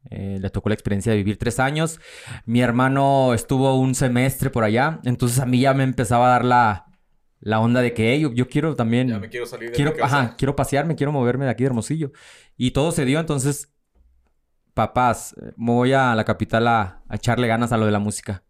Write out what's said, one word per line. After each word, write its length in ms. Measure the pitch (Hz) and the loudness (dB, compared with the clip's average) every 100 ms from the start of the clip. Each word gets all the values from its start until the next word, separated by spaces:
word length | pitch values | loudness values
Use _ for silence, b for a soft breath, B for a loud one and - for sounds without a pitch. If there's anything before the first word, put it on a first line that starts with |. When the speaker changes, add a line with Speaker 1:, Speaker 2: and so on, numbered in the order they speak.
| - | -14
Speaker 1:
Eh, 280 | 101 98 98 | -10 -8 -6
le 100 | 95 | -6
tocó 180 | 101 104 | -4 -4
la 60 | |
experiencia 380 | 104 - 101 104 | -4 -2 -2 0
de 60 | 107 | 0
vivir 200 | 101 101 | 0 -2
tres 220 | 120 110 | -4 -2
años. 400 | 131 151 160 165 B B B B | -2 0 -4 -6 B B B B
Mi 160 | - 117 | -2 2
hermano 760 | 123 117 131 135 139 139 127 | 2 2 2 2 2 4 2
estuvo 400 | 117 - 135 135 131 | 0 0 0 2 2
un 180 | 131 | 0
semestre 560 | 123 131 123 131 131 135 | 0 0 2 0 0 -4
por 140 | 123 | 0
allá. 360 | 107 113 147 160 | 2 2 0 -2
Entonces, 340 | 123 123 120 123 | -6 -2 0 0
a 80 | 123 | 0
mí 140 | 123 | 2
ya 140 | 135 | 4
me 100 | 135 | 4
empezaba 420 | 131 127 110 120 123 | 0 0 0 4 4
a 40 | |
dar 140 | 123 | 4
la, 420 | 123 123 113 101 - _ _ _ _ _ | 4 4 4 0 -10 _ _ _ _ _
la 200 | 101 110 | -2 2
onda 200 | 117 123 | 2 2
de 140 | 120 | 0
que, 180 | 117 113 | 0 0
"Hey, 80 | 139 | 2
yo, 120 | 156 | 0
yo 160 | 120 123 | -2 -2
quiero 260 | 147 160 | -2 -2
también 340 | 139 113 120 127 | -2 0 0 0
Speaker 2:
Ya 100 | 107 | -4
me 100 | 95 | -8
quiero 180 | 120 120 | -10 -10
salir 240 | 117 117 | -10 -6
de 60 | 123 | -2
Speaker 1:
quiero, 160 | 143 | -2
Speaker 2:
mi 60 | 151 | 0
casa". 200 | 117 143 | 0 0
Speaker 1:
ajá, 140 | 120 - | 0 -2
quiero 200 | 131 131 | -4 -2
pasearme, 400 | 135 139 160 151 | -2 -2 -2 -2
quiero 160 | 139 | -2
moverme 320 | 147 120 127 | 0 0 0
de 60 | 139 | -2
aquí 100 | 117 | -2
de 60 | 135 | -2
Hermosillo. 440 | 120 - 156 139 B B B B - | -2 -4 -6 -6 B B B B -4
Y 160 | 120 | -2
todo 180 | 139 160 | 0 0
se 120 | 165 | 0
dio, 160 | 127 147 | 0 0
entonces, 520 | 160 143 135 143 - _ _ _ _ _ _ _ _ _ _ | 0 -2 -2 -4 -10 _ _ _ _ _ _ _ _ _ _
"Papás, 600 | - 107 123 123 110 - - | -4 -2 2 2 0 -8 -16
eh, 120 | - - | -18 -6
me 160 | 117 | 0
voy 200 | 120 123 | 2 4
a 220 | 135 127 | 2 2
la 100 | 110 | 0
capital 420 | 107 107 107 113 117 | 0 -2 -2 0 2
a, 340 | 117 92 - - | 2 0 -8 -12
a 60 | 107 | -6
echarle 300 | - 117 120 | -2 0 0
ganas 260 | 113 117 | 0 0
a 40 | 113 | 2
lo 100 | 107 | 2
de 60 | |
la 60 | 104 | 0
música. 420 | 104 101 - 98 | -2 -6 -8 -10